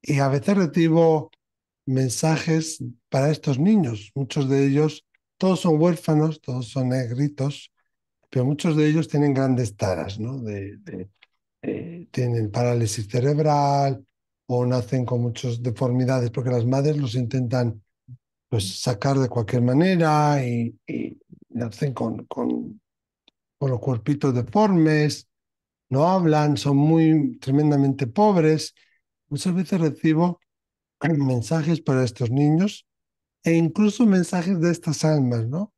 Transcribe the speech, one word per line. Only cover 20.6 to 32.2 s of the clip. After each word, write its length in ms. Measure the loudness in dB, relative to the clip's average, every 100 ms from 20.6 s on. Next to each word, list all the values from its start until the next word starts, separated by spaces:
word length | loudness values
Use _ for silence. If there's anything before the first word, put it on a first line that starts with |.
| -4 -6 -10
y 320 | -8 -8 -12 _ -20 _
nacen 420 | -8 -8 -4 -6
con, 300 | -4 -6 -6 -10
con, 540 | -6 -4 -4 -6 -14 _ _ _ _ _ _ _ _
con 120 | -4
los 80 | -2
cuerpitos 560 | -2 -4 -2 -2 0
deformes, 960 | 0 0 2 4 4 4 4 0 -2 -14 _ _ _ _ _ _
no 200 | 0 2
hablan, 480 | 4 4 4 2 0
son 200 | 2 2
muy 640 | 4 4 4 4 0 -4
tremendamente 680 | -2 2 2 4 2 0 -4
pobres. 680 | 2 4 4 2 2 -2 _ _ _ _ _ _
Muchas 260 | -6 -2
veces 260 | -2 -2 0
recibo 600 | 0 0 0 2 0 -2 _ _ _ _ _ _
<clears throat> 0 |
mensajes 800 | -2 0 0 0 -2 -2 0 -2
para 240 | 0 0
estos 260 | 0 -2